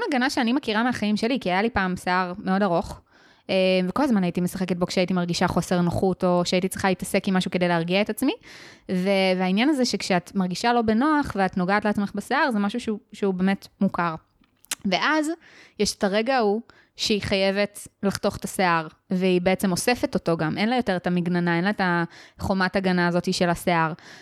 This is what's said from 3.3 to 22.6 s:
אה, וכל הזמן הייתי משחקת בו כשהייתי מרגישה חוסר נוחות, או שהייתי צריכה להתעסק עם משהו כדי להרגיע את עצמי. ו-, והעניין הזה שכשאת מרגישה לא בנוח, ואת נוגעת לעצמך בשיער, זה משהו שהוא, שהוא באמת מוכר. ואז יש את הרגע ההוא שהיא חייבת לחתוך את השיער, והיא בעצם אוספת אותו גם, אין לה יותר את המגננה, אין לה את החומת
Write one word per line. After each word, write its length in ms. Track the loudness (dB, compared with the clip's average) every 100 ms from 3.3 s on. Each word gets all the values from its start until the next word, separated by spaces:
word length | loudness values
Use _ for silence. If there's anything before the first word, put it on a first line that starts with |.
| _ -2
אה, 60 | 2 4 2 0
וכל 160 | 0
הזמן 200 | 2 2
הייתי 180 | 2 0
משחקת 360 | -2 -2 -2 -2
בו 80 | 0
כשהייתי 280 | 0 0
מרגישה 340 | 0 0 0 0
חוסר 340 | 0 0 0
נוחות, 420 | 2 2 0 0
או 180 | 2 2 2
שהייתי 220 | 0 -2
צריכה 220 | -2 -2
להתעסק 380 | -2 -2 -2 2
עם 60 |
משהו 180 | 0 0
כדי 160 | 0 0
להרגיע 340 | 0 0 0
את 80 | 0
עצמי. 240 | -2 -2 -2 -10 -20 -20 -18 -6
ו-, 460 | -2 0 2 2 2
והעניין 300 | 2 2 2
הזה 160 | 2 0
שכשאת 460 | -2 0 -2 0 -2
מרגישה 380 | -2 0 0
לא 80 | 2
בנוח, 520 | 2 2 4 2 0 0
ואת 220 | 0 0
נוגעת 280 | 0 0 0
לעצמך 260 | -2 -2 -6
בשיער, 360 | -2 0 2
זה 80 | 0
משהו 200 | 0 -2
שהוא, 200 | -4 -6 _
שהוא 200 | -4 -2
באמת 340 | 2 0 0 -4 -2
מוכר. 340 | -2 0 -4 -4 _ _ _ _ -12 -6 -2
ואז 440 | 0 2 0 0 -6 -12 -20 -12 -4
יש 160 | -2 0
את 80 |
הרגע 320 | 0 0 0 2
ההוא 260 | 2 0 -4 -20 _ -6
שהיא 240 | -2 0
חייבת 640 | 0 0 2 0 -2 -4 -20 -6
לחתוך 340 | -4 -2 -4 -4
את 60 |
השיער, 440 | -8 -2 0 0 -2 _ -6
והיא 320 | 0 2 2
בעצם 300 | 2 0 0
אוספת 420 | 0 0 -2 -2
אותו 240 | -2 -2 -2
גם, 200 | -2 -2
אין 120 | 0
לה 60 | 0
יותר 200 | -2 -2
את 120 | 0
המגננה, 480 | -2 0 0 0 0
אין 80 |
לה 60 | 0
את 120 | 0 0 0 -2 -8 -20 -8
החומת 360 | -4 0